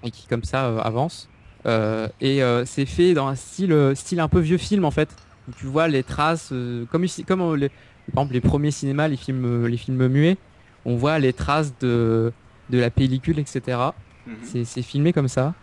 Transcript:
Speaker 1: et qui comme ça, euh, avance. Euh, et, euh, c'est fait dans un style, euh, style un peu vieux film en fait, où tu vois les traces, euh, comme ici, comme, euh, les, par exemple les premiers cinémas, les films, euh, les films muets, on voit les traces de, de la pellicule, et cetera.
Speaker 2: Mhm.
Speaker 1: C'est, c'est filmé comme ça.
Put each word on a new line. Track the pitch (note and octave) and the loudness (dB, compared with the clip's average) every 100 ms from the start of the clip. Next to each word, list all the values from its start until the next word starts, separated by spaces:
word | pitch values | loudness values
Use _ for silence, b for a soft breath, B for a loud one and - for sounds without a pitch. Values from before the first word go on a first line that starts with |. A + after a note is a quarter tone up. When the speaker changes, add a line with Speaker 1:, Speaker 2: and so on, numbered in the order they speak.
Speaker 1:
et | B2 | -10
qui | - - | -12 -6
comme | A#2 | -6
ça, | - C3+ C3 | -2 -2 -2
euh, | A2+ | -2
avance. | A2 A2+ D#3 - - - - - - | -2 -2 -4 -6 -20 -20 -20 -8 -2
Euh, | A2+ G#2+ A2 A2+ - | 0 0 -2 -4 -2
et, | C3+ C#3 | 0 2
euh, | B2+ A#2+ B2 | 2 2 -2
c'est | - C3+ | -4 -4
fait | - F3 | 2 4
dans | E3 C3+ | 4 0
un | C3+ | -4
style, | - - F#3+ | -10 -4 2
euh, | D3+ C#3 | 4 4
style | C#3 - E3+ | 2 -2 -2
un | D#3 | 2
peu | F3+ | 2
vieux | D#3 F3+ | 4 0
film | - G3+ | 2 2
en | E3 | 2
fait, | C3 D#3 - - - - | 0 -2 -4 -20 -20 -18
où | |
tu | - C#3 | -12 -4
vois | C#3+ E3 | 0 2
les | C#3 | 2
traces, | C3 - D3+ E3 - | -2 0 0 0 -4
euh, | C3 A#2+ A#2+ A#2 | -6 -6 -6 -4
comme | E3 | -2
ici, | F3+ - | -2 -4
comme, | - F#3+ | -2 0
euh, | F3 D#3 | 0 0
les, | C#3 b b b - | -2 b b b -6
par | - | -2
exemple | C#3 | 0
les | B2+ | 0
premiers | - D3 D3 | 0 2 0
cinémas, | C#3+ C#3 C#3 D#3 | -2 -4 0 0
les | C3+ | -2
films, | - C3 B2 | -4 -4 -2
euh, | A#2+ A#2 | 0 0
les | A#2+ | -2
films | - C3 B2+ | -4 0 2
muets, | C3+ D#3 F#3+ - b b b B2 | 4 4 2 -4 b b b -4
on | A#2+ | 0
voit | C3+ D#3 | 2 2
les | C3+ | 2
traces | B2+ - D3 D3+ B2+ | 0 0 0 0 -2
de, | B2+ A#2+ A2+ A2+ A2+ A#2 - - - | 0 2 2 2 0 -4 -20 -20 -2
de | B2 | 0
la | A#2+ | 2
pellicule, | - C3 C3 C#3+ D#3 | 2 2 0 -2 -2
et | C#3+ | -2
cetera. | C3+ B2+ B2 C3 - - - - | -6 -4 -2 -2 -4 -18 -20 -18
Speaker 2:
Mhm. | A2 | -16
Speaker 1:
C'est, | A#2+ B2 A#2 | -8 -6 -6
c'est | - | -6
filmé | B2 C#3 D3 | -6 0 2
comme | F3 C3+ | 2 0
ça. | - C3 F3 | 0 -2 -4